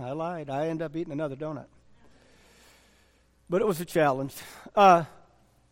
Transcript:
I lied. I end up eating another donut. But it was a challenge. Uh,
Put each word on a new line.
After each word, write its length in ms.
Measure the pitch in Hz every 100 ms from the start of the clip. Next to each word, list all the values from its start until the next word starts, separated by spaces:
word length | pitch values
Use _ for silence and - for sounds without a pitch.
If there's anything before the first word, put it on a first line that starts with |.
I 100 | 123
lied. 380 | 147 165 170 143
I 180 | 139 160
end 140 | 160
up 120 | 160 156
eating 160 | 170
another 240 | 147 156 135
donut. 300 | 156 147 - _ _ - - - _ _ _ _ - _ _ _ _ _ _ _ -
But 120 | 175
it 60 | 214
was 140 | 165
a 40 |
challenge. 500 | 175 170 147 131 135 - - - -
Uh, 300 | - 196 170 151 - - _ _ _ _